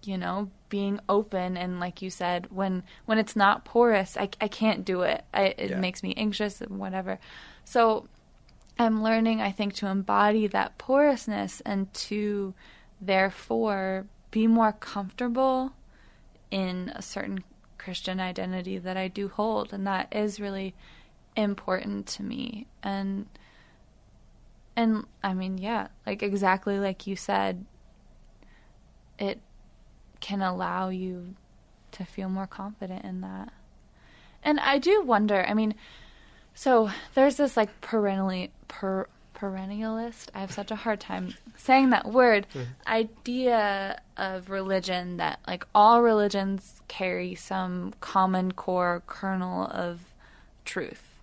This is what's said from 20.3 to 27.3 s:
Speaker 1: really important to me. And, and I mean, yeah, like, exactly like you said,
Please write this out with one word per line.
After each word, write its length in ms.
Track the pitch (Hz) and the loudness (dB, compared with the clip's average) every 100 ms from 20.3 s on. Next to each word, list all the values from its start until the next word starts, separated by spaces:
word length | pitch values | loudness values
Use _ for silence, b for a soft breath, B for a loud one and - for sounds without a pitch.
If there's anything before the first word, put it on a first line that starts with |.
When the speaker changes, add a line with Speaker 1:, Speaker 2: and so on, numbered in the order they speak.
| 202 | -4
Speaker 1:
really 340 | 202 196 190 - b b b b _ - | -8 -6 -8 -10 b b b b _ -2
important 680 | 208 202 - 185 - - 196 | -2 -2 -2 -4 -2 -8 -8
to 160 | - | -10
me. 440 | 196 - - 208 - _ | -10 -8 -8 -10 -16 _
And, 460 | - 196 196 196 202 b b b b b b _ _ - - - - - - - | -6 -4 -4 -6 -8 b b b b b b _ _ -20 -20 -20 -20 -20 -10 0
and 300 | 226 220 - - | 2 2 -2 -8
I 100 | 202 | -4
mean, 240 | 185 185 185 | -4 -4 -6
yeah, 300 | 196 226 196 - - | -4 -4 -4 -10 -8
like, 180 | 208 | -4
exactly 560 | 202 196 190 190 196 202 | -2 2 2 2 0 -2
like 260 | 196 185 - | -2 -4 -8
you 80 | 190 | -8
said, 500 | - | -2